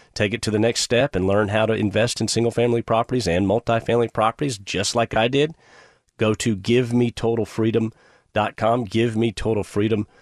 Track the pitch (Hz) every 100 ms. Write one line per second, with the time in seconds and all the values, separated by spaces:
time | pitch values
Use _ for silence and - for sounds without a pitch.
0 | _ - 104 110 - 107 113 - - 120
1 | 139 90 92 101 101 107 110 107 104 104
2 | 117 - 113 113 117 117 120 120 - 113
3 | 120 127 95 87 98 110 - 113 - 117
4 | 117 - 110 - 143 104 98 - - 117
5 | 117 110 120 139 151 - _ - - _
6 | _ - 110 107 120 101 98 120 120 120
7 | 120 - 113 117 104 - 113 110 110 -
8 | _ _ _ 107 104 - 110 123 101 110
9 | 117 110 113 - 110 107 95 101 107 107
10 | 104 _